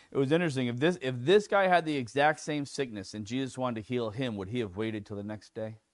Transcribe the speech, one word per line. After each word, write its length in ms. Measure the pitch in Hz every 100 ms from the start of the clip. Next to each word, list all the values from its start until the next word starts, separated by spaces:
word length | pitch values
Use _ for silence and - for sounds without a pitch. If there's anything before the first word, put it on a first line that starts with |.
| -
it 60 | -
was 120 | 135
interesting, 360 | 165 175 131 123
if 120 | 120
this, 200 | 156 180
if 140 | 131 127
this 300 | 127 208 208
guy 180 | 202 190
had 160 | 175
the 120 | 156 147
exact 440 | 113 135 147 151
same 260 | - 147 139
sickness 480 | - 131 104 95
and 100 | 107
Jesus 320 | 101 127 131 127
wanted 260 | 127 113
to 60 | 104
heal 220 | 123 110
him, 260 | 104 131 104
would 120 | 95
he 120 | 120
have 160 | 107 90
waited 300 | 110 107 101
till 100 | 101
the 80 |
next 300 | 101 107 -
day? 240 | 113 110 110 _